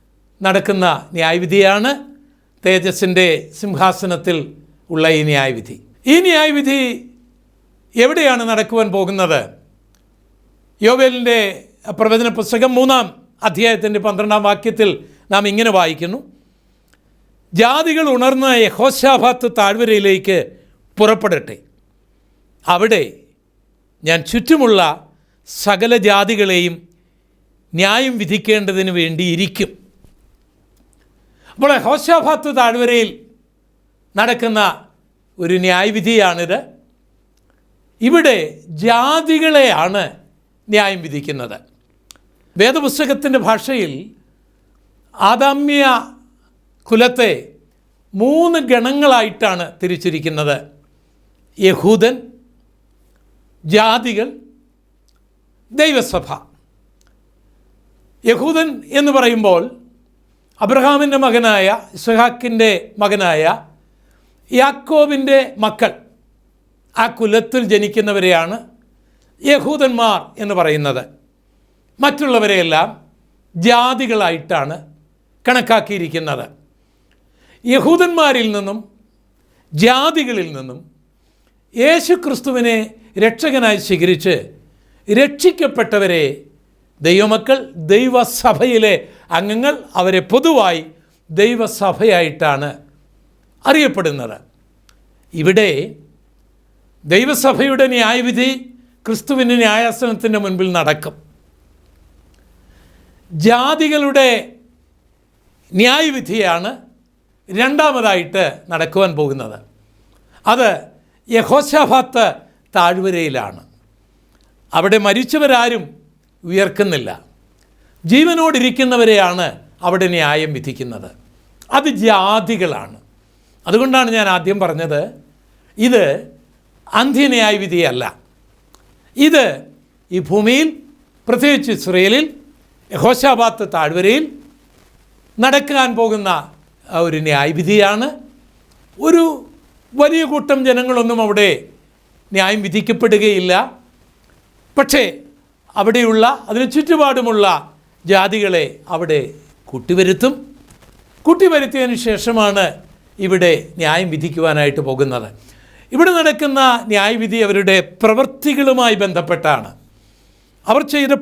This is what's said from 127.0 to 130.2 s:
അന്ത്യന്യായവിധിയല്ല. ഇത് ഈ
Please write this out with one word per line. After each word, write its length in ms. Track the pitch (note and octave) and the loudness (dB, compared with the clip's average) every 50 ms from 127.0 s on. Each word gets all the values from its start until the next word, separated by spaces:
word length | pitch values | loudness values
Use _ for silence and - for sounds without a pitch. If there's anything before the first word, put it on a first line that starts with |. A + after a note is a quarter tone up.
അന്ത്യന്യായവിധിയല്ല. 1040 | A#3+ C#4 C4+ B3+ C#4+ C#4+ B3+ A#3+ A3 G#3+ G#3 G#3 F#3+ F#3 E3 F3 E3+ C#3 B2 B2+ B2 G#2+ - _ _ _ _ _ _ _ _ _ _ _ _ _ _ _ _ _ _ _ - | 0 0 2 2 2 2 2 2 2 2 0 0 -2 -2 -2 0 0 0 -2 -4 -6 -8 -10 _ _ _ _ _ _ _ _ _ _ _ _ _ _ _ _ _ _ _ -2
ഇത് 280 | - C#4+ D#4 D#4 D4+ B3+ G3 C#3 - - - - _ _ _ _ _ _ - F3+ | 2 2 4 4 4 2 2 0 -6 -10 -18 -20 _ _ _ _ _ _ -8 -6
ഈ 40 | F#3 | -6